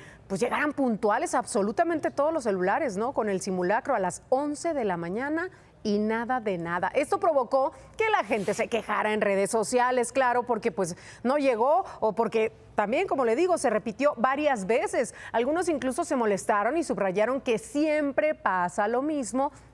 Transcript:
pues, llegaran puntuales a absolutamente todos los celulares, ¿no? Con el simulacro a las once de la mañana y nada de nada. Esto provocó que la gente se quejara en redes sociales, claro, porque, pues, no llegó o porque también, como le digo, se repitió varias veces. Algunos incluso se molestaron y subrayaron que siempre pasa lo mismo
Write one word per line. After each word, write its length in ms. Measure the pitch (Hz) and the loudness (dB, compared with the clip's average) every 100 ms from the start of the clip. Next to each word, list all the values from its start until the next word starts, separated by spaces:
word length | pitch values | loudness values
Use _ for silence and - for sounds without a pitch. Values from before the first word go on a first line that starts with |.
| - - - | -10 -16 -6
pues, 120 | 190 | -2
llegaran 340 | 240 233 294 | 0 0 -2
puntuales 600 | 277 254 208 208 233 320 269 | 0 0 2 2 0 0 -2
a 40 | |
absolutamente 720 | - 220 196 294 339 320 - | 0 -2 0 0 0 0 -2
todos 240 | - 294 | 0 0
los 120 | 330 233 | 0 -2
celulares, 520 | 190 180 240 - 185 | 0 0 0 -2 -2
¿no? 140 | 240 | -2
Con 160 | 277 214 | -2 -2
el 120 | 190 | -2
simulacro 540 | 196 185 180 226 285 240 | -2 -2 0 0 0 0
a 40 | |
las 240 | 185 - - | 0 -4 0
once 440 | 262 294 294 339 | 0 0 -4 -4
de 120 | 294 214 | -2 -2
la 120 | 170 | -2
mañana 520 | 170 208 277 320 370 - - - | -4 -4 -2 -4 -4 -10 -20 -8
y 160 | 214 208 | -2 0
nada 400 | 214 226 233 254 | 0 -2 -2 -2
de 180 | 214 180 | -2 -4
nada. 340 | 170 180 180 | -2 -2 0
Esto 260 | 247 302 403 | 0 0 2
provocó 520 | 370 285 240 269 285 - - - | 2 2 2 2 2 -2 -14 -2
que 120 | 440 | 2
la 140 | 403 | 2
gente 300 | 208 220 190 | 2 -2 -2
se 140 | 202 208 | -2 -2
quejara 460 | 220 - 202 208 | -2 -2 -2 0
en 80 | 220 | 0
redes 300 | 208 196 196 | 2 2 2
sociales, 600 | 233 202 247 247 254 233 | 0 0 2 2 0 0
claro, 320 | 269 247 240 | 0 2 2
porque, 280 | 240 220 233 | 0 -2 -2
pues, 240 | - 175 175 - - | -2 -4 -4 -14 -4
no 140 | 240 294 | 0 2
llegó 480 | 269 220 262 339 370 - | 2 4 4 4 0 -2
o 140 | 214 | -2
porque 380 | 202 226 220 220 - - - | 0 0 2 0 -4 -6 -2
también, 320 | 208 277 370 | 0 0 0
como 180 | 311 233 | 0 2
le 100 | 240 | 2
digo, 220 | 359 320 | 2 2
se 140 | 247 | 2
repitió 420 | 214 233 - 285 233 | 0 -4 0 0 2
varias 500 | 262 269 302 247 185 | 0 2 0 0 0
veces. 480 | 240 392 330 233 - - | 0 0 -2 -4 -6 -4
Algunos 360 | 226 240 330 349 | -2 0 0 0
incluso 360 | 285 262 247 | 0 -2 -4
se 120 | 339 277 | -2 0
molestaron 640 | 220 190 - 208 214 330 | 0 0 0 2 2 0
y 60 | |
subrayaron 580 | 277 202 196 185 214 269 | -2 -2 0 2 0 0
que 160 | - 220 | -2 -2
siempre 800 | - 285 311 302 285 269 302 302 | -2 0 2 2 0 0 0 0
pasa 520 | - 185 175 - 208 | 0 0 0 0 0
lo 140 | 240 | 0
mismo 500 | 294 294 233 254 285 - - | 0 -2 -2 -2 -4 -6 -20